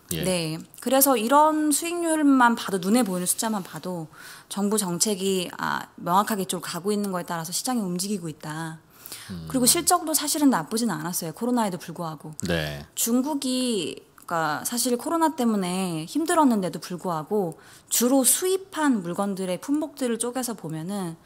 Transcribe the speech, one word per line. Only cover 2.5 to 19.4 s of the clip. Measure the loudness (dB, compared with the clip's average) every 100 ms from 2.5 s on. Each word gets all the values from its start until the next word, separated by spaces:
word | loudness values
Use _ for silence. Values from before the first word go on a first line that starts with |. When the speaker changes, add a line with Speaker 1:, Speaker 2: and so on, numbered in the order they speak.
Speaker 2:
봐도, | 4 -2 -2
눈에 | 2 2
보이는 | 2 0 -2
숫자만 | -2 -2 -4
봐도 | -6 -10 -8 -8 -8 -14 -20 -20 -10
정부 | -4 0 0
정책이, | 0 -2 -2 0 0 0 -2 -4
아, | -2 -2 -6 -8
명확하게 | 2 2 2 0
이쪽으로 | -2 -4
가고 | -6 -6 -2
있는 | 0 -2
거에 | -4
따라서 | -4 -6 -4
시장이 | -4 -2 -2
움직이고 | -2 -2 -2 -4 -4
있다. | -8 -8 -6 -8 -10 -18 -20 -16 -16 -12
Speaker 1:
음. | -10 -4
Speaker 2:
그리고 | 2
실적도 | 4 4 4 2 2
사실은 | -2 0 4 4
나쁘진 | 4 2 -2 0
않았어요. | -2 -4 -4 -6
코로나에도 | -4 -2 0 0 -4
불구하고. | -8 -8 -8 -8 -12 -8 -2
Speaker 1:
네. | -2 -2 -6 -10
Speaker 2:
중국이, | -4 0 2 2 -2 -2 0 0 0 -2 -8 -14 -20
그러니까 | -4 0 0 -2 -4
사실 | -2 0 -2
코로나 | 0 2 2
때문에 | 2 2 2 0 0 -2 -2 -4
힘들었는데도 | -2 2 6 6 6 2 -4
불구하고 | -8 -6 -4 -4 0 0 0 -4 -14 -20 -4
주로 | 0 4 4
수입한 | 4 2 2 0 -2 0 2 2
물건들의 | 0 -2 -2 -2